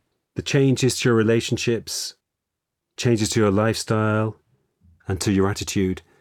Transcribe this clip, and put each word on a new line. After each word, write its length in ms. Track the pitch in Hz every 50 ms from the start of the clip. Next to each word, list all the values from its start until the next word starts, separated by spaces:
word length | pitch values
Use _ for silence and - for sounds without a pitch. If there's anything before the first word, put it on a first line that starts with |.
| _ _ _ _ _ _ -
the 60 | -
changes 580 | - - - 143 139 135 127 - 131 123 - -
to 120 | - 127
your 40 | 120
relationships, 1000 | 113 110 110 113 117 113 - 123 - - 120 117 107 - - - - - - - _ _ _ _ _ _ _ _ _ _ _ _ _ _ _ _
changes 320 | - - 127 120 104 110 104
to 100 | - 117
your 100 | 107 104
lifestyle, 840 | 95 104 107 113 107 - - - 113 110 107 107 107 107 110 110 104 _ _ _ _ _ _ _ _ _ _ _ _ _ _
and 140 | - 98 87
to 100 | - 110
your 200 | 101 95 95 98
attitude, 500 | 101 - 92 - - 107 95 92 92 - _ _ _ _